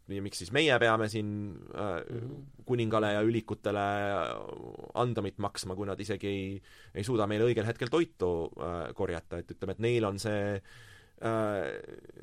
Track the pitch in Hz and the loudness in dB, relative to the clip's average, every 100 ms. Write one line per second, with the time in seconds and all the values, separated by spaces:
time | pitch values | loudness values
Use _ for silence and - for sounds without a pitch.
0 | - 98 98 - 90 131 156 120 117 110 | -8 -6 -6 -8 0 4 6 6 6 6
1 | 110 110 104 104 104 82 50 76 101 85 | 2 0 -2 -4 -6 -10 -10 -6 -4 -4
2 | - 117 123 143 - - - 123 110 110 | -6 -8 -8 -10 -14 -14 -2 0 4 4
3 | 107 104 110 117 - 104 107 101 101 101 | 4 4 4 2 -2 -4 0 0 2 0
4 | 101 98 67 53 50 - 58 50 - - | 0 0 -2 -4 -8 -10 -12 -12 -6 0
5 | 123 110 101 - 101 - 92 95 98 95 | 0 0 -2 -2 -4 -4 -6 -4 -4 -4
6 | 104 98 101 98 95 98 - - - - | -4 -2 -2 -2 -4 -6 -12 -20 -12 -6
7 | 104 117 101 107 120 110 104 120 127 160 | 0 2 4 4 6 4 2 0 2 2
8 | 165 - 90 85 82 - 82 87 64 - | 2 0 0 2 -2 -4 -4 -4 -4 -2
9 | 92 85 - 87 - 87 95 95 113 120 | -2 -2 -6 -10 -8 -8 -6 -2 2 2
10 | 104 98 107 104 101 98 - - - - | 2 0 -2 0 0 -2 -6 -20 -20 -20
11 | - - 113 110 107 98 71 50 - - | -20 -6 -2 0 2 0 -2 -6 -10 -16
12 | - - | -16 -14